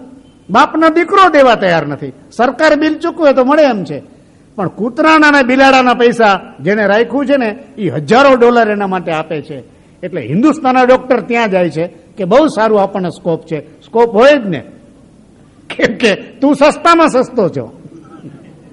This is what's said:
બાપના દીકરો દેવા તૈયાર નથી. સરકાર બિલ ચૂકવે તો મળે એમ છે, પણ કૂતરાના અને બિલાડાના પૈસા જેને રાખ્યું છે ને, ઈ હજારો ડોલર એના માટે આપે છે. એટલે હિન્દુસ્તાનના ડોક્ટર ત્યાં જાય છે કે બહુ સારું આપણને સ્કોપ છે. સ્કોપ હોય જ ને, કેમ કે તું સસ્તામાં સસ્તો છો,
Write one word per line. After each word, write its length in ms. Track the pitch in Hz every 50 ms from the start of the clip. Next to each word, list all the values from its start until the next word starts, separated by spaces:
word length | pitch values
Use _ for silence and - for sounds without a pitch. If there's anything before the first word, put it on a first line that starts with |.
| - - - - - _ _ _ _ -
બાપના 380 | 185 240 302 302 - 311 330 320
દીકરો 400 | 311 339 349 330 392 392 381 359
દેવા 260 | 311 285 269 254 220
તૈયાર 340 | - 208 185 170 165 147 147
નથી. 200 | 143 127 147 131
સરકાર 680 | - - - - - - 233 269 - - 311 311 302
બિલ 220 | 294 302 311 311 311
ચૂકવે 340 | 330 339 330 339 320 277
તો 120 | 262 262 247
મળે 180 | 254 294 320
એમ 220 | 302 269 226 202 170
છે, 180 | 135 147 127 - - _ _ _ _ _ _ _ _ -
પણ 120 | - 190 151
કૂતરાના 600 | - - 208 247 240 311 302 311 320 311 302 294
અને 140 | 294 285
બિલાડાના 520 | 262 233 269 262 269 269 262 262 254 254 240
પૈસા 600 | 247 240 240 214 226 226 202 190 180 - - - -
જેને 260 | 135 175 208 220 208
રાખ્યું 400 | 196 202 220 240 233 233 285 285
છે 100 | 226 285
ને, 220 | 269 240 214 208 - - - - -
ઈ 100 | 208 156
હજારો 460 | 120 156 147 135 214 254 277 277 262
ડોલર 360 | 240 240 240 247 233 226 214
એના 160 | 208 202 202
માટે 260 | 190 185 185 160 170
આપે 300 | 160 156 160 160 165 151
છે. 200 | 135 - 147 127 117 - _ _ _ _ _ -
એટલે 240 | 175 180 175 165 120
હિન્દુસ્તાનના 580 | 110 147 202 262 311 285 311 294 254 254 254 254
ડોક્ટર 360 | 247 254 254 - - 262 233
ત્યાં 300 | 170 202 233 233 226 214
જાય 200 | 190 185 180 170
છે 160 | 131 156 170
કે 380 | 185 - - - _ _ - 190
બહુ 220 | 175 214 277 320
સારું 360 | 285 - 202 220 220 220 202
આપણને 280 | 190 196 202 202 180 170
સ્કોપ 360 | - - - 175 165 156 -
છે. 140 | - 160 147
સ્કોપ 540 | - - - _ _ _ - 226 240 233 196
હોય 240 | 208 254 285 302 285
જ 80 | 220
ને, 180 | 196 165 123 - - - - _ _ _ _ _ _ _ _ _ _ _ _ _ _ _ _ _ -
કેમ 260 | - - 311 - 220
કે 180 | 175 254 208 185
તું 400 | - - - - - 269 285 285
સસ્તામાં 540 | - 277 302 - 285 - 339 339 330 320 285
સસ્તો 400 | - 254 247 - - 233 196 156
છો, 340 | - 139 113 110 - - - - - - - - - - - 147 - - - - - - - -